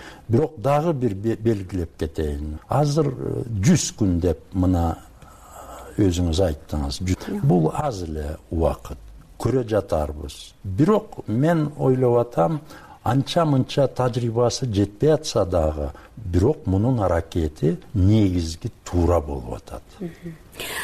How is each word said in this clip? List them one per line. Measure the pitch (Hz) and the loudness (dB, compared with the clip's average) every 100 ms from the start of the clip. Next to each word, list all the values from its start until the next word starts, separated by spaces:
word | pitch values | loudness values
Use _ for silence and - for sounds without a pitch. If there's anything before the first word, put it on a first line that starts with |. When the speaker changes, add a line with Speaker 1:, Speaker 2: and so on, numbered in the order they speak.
| - - - | -20 -16 -2
Speaker 1:
Бирок | 117 156 - | 0 0 -2
дагы | 127 147 170 | 0 2 2
бир | 139 120 | 0 -2
бе-, | 98 113 110 | -2 -2 -2
белгилеп | 110 104 90 92 82 - | 0 -2 -4 -6 -6 -6
кетейин. | 80 - 76 73 76 76 - | -6 -4 -4 -4 -8 -10 -2
Азыр, | 135 147 151 143 127 | 0 2 0 -2 -2
э, | - - - 107 | -6 -6 -4 0
жүз | 113 165 - - | 4 4 2 -2
күн | 98 85 | 0 2
деп | 87 78 - | 0 -2 -4
мына, | 95 90 87 85 85 - - - - - - - - - - | 0 2 2 0 -4 -12 -20 -20 -20 -20 -20 -18 -18 -8 0
э, | |
өзүңүз | 98 85 87 80 | 2 2 0 2
айттыңыз. | 92 73 - 76 69 - | 0 -2 -6 -6 -4 -4
Жү-, | 92 90 - | -2 -2 -4
Speaker 2:
Жок. | 208 | -2
Speaker 1:
бул | 143 175 156 | 2 4 2
аз | - 147 98 | 0 -4 -4
эле | 80 78 73 78 - | -6 -6 -8 -10 -6
убакыт. | 85 78 - - - - - - - | 0 0 -2 -8 -16 -16 -20 -20 -6
Көрө | 117 131 113 | -2 0 0
жатарбыз. | 104 - 80 73 73 76 - - - | -2 0 -2 -2 -6 -12 -14 -20 -14
Бирок | 98 95 175 214 - - - | -4 2 4 4 0 -10 -4
мен | 113 156 165 147 143 | 0 2 2 0 0
ойлоп | 139 131 123 120 | 2 4 4 4
атам, | 120 - 165 151 - - - - | 2 0 0 0 -8 -20 -20 -6
анча-мынча | 107 135 - 175 160 135 120 - 131 | 0 0 2 2 2 2 2 2 0
тажрыйбасы | - 123 117 120 113 120 - 127 | 2 -2 0 -2 2 0 0 -2
жетпей | 101 101 - 147 | 0 0 2 2
атса | 151 - 113 | 2 0 -2
дагы, | 92 87 78 76 71 - - - | 0 2 0 0 -6 -8 -18 -14
бирок | 92 87 117 151 95 | -2 2 2 2 0
мунун | 95 117 123 | 2 2 2
аракети | 90 85 - 90 78 - 151 175 - | 2 0 -2 -2 -2 0 -2 -2 -4
негизги | 104 95 110 98 87 80 80 113 - | 2 4 6 4 2 -4 -6 -12 -14
туура | - 87 85 85 | -4 0 2 2
болуп | 73 69 58 | 0 -6 -8
атат. | - - - - - | -12 -12 -18 -18 -12
Speaker 2:
Мгм. | 170 - 175 160 - - - - | -12 -12 -16 -18 -18 -14 -10 -8